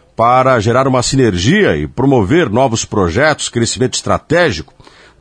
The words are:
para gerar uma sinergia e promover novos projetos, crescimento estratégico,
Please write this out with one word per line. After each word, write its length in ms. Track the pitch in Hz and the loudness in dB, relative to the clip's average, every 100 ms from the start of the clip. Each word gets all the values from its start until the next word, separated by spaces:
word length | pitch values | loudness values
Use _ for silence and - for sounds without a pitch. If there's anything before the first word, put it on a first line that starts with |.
| _ - | _ -2
para 420 | 117 127 131 123 | 2 2 2 2
gerar 300 | 104 120 135 | 2 0 0
uma 140 | 127 | 0
sinergia 720 | - 135 120 90 101 208 165 78 | 0 0 0 0 0 2 2 0
e 100 | 73 | -4
promover 640 | - 135 131 92 165 139 | -2 0 2 2 0 0
novos 340 | 110 135 110 | 0 0 -2
projetos, 680 | - 110 87 92 151 143 - | -4 -2 0 0 0 -2 -4
crescimento 440 | 120 113 98 123 | -4 -4 -2 -4
estratégico, 800 | - 101 90 - 170 165 78 - _ - - - _ | -4 -4 -4 0 0 0 -2 -10 _ -20 -20 -20 _